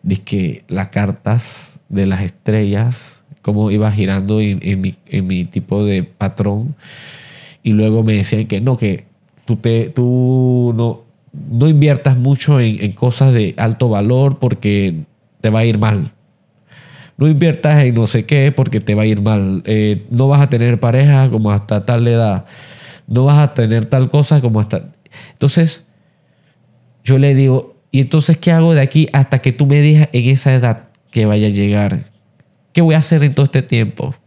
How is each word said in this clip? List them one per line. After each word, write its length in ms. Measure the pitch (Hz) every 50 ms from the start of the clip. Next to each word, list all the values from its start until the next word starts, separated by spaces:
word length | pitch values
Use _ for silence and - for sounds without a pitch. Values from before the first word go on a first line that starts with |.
| -
dizque, 600 | 87 98 98 - - - 101 92 82 62 - _ _
las 180 | 87 95 92 92
cartas 920 | - 101 104 98 - - _ 104 110 120 113 - - - - - _ - _ _
de 180 | - 98 98 95
las 140 | 95 92
estrellas, 1000 | 98 87 - _ _ - 107 110 107 101 101 101 113 120 123 113 - - - _ _ _ - _
cómo 280 | _ - 104 104 107 107
iba 220 | 98 104 107 110
girando 480 | 101 107 101 95 98 98 95 98 107 107
en, 200 | 107 104 101 87 -
en 180 | 87 98 95
mi, 140 | 95 95 87 _ _
en 220 | _ - 98 95 90
mi 180 | 95 90 90
tipo 400 | 82 - - - - 95 101 104
de 180 | 104 98 95 87
patrón. 720 | - _ _ 101 95 - - 107 101 101 104 117 143 147 _ _ - - - - - - - - - - - - - - _
Y 120 | _ - 107
luego 300 | 104 107 110 110 113 110
me 100 | 110 107
decían 340 | 104 98 - - 107 113 107
que 140 | 104 98
no, 160 | 113 131 131 120
que 280 | - 104 95 - - _ _ _ _ _ _ _ _
tú 120 | - 120 110
te, 320 | - 117 113 113 117 -
tú 840 | - - 123 123 123 127 127 127 131 127 127 127 123 123 123 120 117
no, 280 | 113 117 117 - - - _ _ _ _ _ _
no 340 | 147 - - 113 120 135 160
inviertas 500 | 160 147 143 151 143 139 - 143 131 123
mucho 420 | 123 135 143 131 - - 147 135
en, 240 | 120 110 107 - 101
en 100 | 104 98
cosas 400 | - - 123 117 - 135 135 127
de 200 | 117 107 92 - -
alto 320 | 107 113 110 - 123 120
valor 500 | 107 101 101 107 123 127 139 139 131 -
porque 600 | - 123 107 98 - 104 104 101 98 95 82 80 76 _ _ _ _ _ _ _
te 80 | - 113
va 100 | 107 113
a 60 | 113
ir 120 | 117 110 104
mal. 360 | 107 110 107 101 - - _ _ _ _ _ _ _ _ _ _ _ _ - - - - - - - - _ -
No 100 | 135 151
inviertas 560 | 160 143 175 165 151 - - 151 151 147 143
en 120 | 123 120
no 120 | 113 113 104
sé 180 | - 120 107
qué 260 | - 147 143 135 143
porque 280 | 135 - 131 - - 110
te 160 | 101 - 104
va 80 | 104 110
a 20 |
ir 160 | 110 110 104
mal. 400 | 101 110 107 104 98 95 95 90 -
Eh, 400 | - 110 110 107 107 104 101 104 -
no 180 | 123 120 131 135
vas 140 | 143 143
a 80 | 143 139
tener 300 | 127 117 117 120 120 113
pareja 500 | - 120 117 131 139 143 143 135 131 131
como 220 | 117 110 107 104
hasta 340 | 101 101 101 - 110 104 95
tal 220 | - 120 117 120 120
edad. 380 | 117 117 113 107 98 92 - - - - - - - - - - - - _ -
No 180 | 110 120 127
vas 140 | 139 147 147
a 140 | 147 139 -
tener 320 | - 117 110 110 117 110
tal 240 | 110 - 131 131 123
cosa 320 | - 147 147 - 156 147
como 180 | 123 120 110 110
hasta... 320 | 104 101 - - - - - _ _ _ _ - - -
Entonces, 520 | _ _ - 147 - 170 165 160 - - _ _ _ _ _ _ _ _ _ _ _ _ _ _ _ _ _ _ _ _ _ _ _ _ _
yo 160 | - 135 131
le 160 | 139 143 139
digo, 420 | 131 139 135 127 131 - - - _ _ _
"¿Y 100 | - 135
entonces 360 | 139 123 - 160 147 - 160 151
qué 140 | - 175
hago 220 | 170 165 165 170 165
de 80 | 147
aquí 260 | 135 135 - 160 156 - -
hasta 260 | 143 131 - - 127
que 140 | - 135 117
tú 120 | 117 147
me 140 | 139 143 147
digas 300 | 147 151 151 151 151 -
en 180 | - 123 117 127
esa 240 | 135 131 - 139 131
edad 360 | 131 120 120 110 - - _ _ _ _ _
que 140 | _ 117 110
vaya 220 | 104 104 104 104 104
a 40 |
llegar? 520 | 101 101 101 104 104 104 101 98 92 - - - _ _ _ _ _ _ _ _ _ _ _ _ _
¿Qué 80 | -
voy 140 | 170 165 156
a 20 | 160
hacer 260 | 151 - 170 156 143
en 100 | 143 135
todo 120 | - 143
este 160 | 135 - 143
tiempo?" 520 | 123 - 123 117 113 104 - - - - 135 _ _